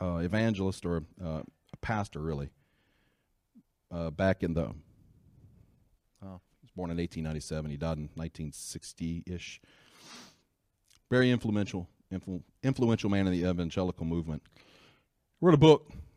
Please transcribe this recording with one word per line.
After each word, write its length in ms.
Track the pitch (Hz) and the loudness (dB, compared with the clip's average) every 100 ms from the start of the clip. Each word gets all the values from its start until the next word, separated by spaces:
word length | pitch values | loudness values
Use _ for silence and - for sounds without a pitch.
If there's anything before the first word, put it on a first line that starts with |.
uh, 160 | 92 85 | -4 -2
evangelist 680 | 85 107 113 98 95 - | 0 2 2 0 -2 -4
or, 200 | 87 85 80 - | -4 -4 -4 -10
uh, 200 | 85 78 - _ _ | -8 -8 -10 _ _
a 40 | - | -12
pastor, 380 | - 107 101 73 | -4 -4 -4 -6
really, 300 | 80 73 71 - _ _ _ _ _ _ _ _ _ 233 _ _ _ | -4 -4 -6 -12 _ _ _ _ _ _ _ _ _ -20 _ _ _
uh, 180 | 87 82 | -8 -6
back 320 | 76 95 92 | 0 0 2
in 120 | 87 | 0
the, 200 | 82 60 78 - - - - _ - - - - _ _ _ _ _ | -2 -2 -8 -16 -20 -20 -20 _ -20 -20 -20 -20 _ _ _ _ _
well, 200 | 98 92 - _ | -18 -18 -20 _
he 40 | |
was 80 | - | -16
born 160 | - 87 | -8 -4
in 80 | 85 | -2
eighteen 240 | 87 85 | -2 -4
ninety-seven. 480 | 78 78 - 78 76 | -4 -6 -6 -6 -6
He 60 | 71 | -4
died 220 | 82 76 | -4 -4
in 100 | 76 - | -6 -8
nineteen 340 | 82 - 76 | -10 -8 -10
sixty-ish. 1080 | - - - - - 85 85 87 90 - - - - - - - - - _ _ _ _ _ _ _ _ | -10 -12 -12 -14 -8 -6 -6 -8 -10 -10 -16 -20 -20 -20 -20 -20 -20 -20 _ _ _ _ _ _ _ _
Very 220 | 127 127 | 4 4
influential, 580 | 120 110 104 98 95 87 _ _ | 4 2 0 -2 -6 -10 _ _
influ-, 300 | 95 - 87 - _ | -10 -8 -10 -10 _
influential 460 | 131 135 117 113 104 | -2 2 2 2 2
man 180 | 98 95 | 2 2
in 40 | |
the 160 | 87 90 | 2 2
evangelical 580 | 87 85 - 92 - 82 | 0 -2 -2 -2 -2 -2
movement. 360 | 85 80 76 - - - - - _ _ _ _ _ | -2 -4 -8 -10 -20 -20 -20 -20 _ _ _ _ _
Wrote 140 | 175 | 6
a 40 | 147 | 10
book, 340 | 156 143 - - - | 10 8 4 -18 -18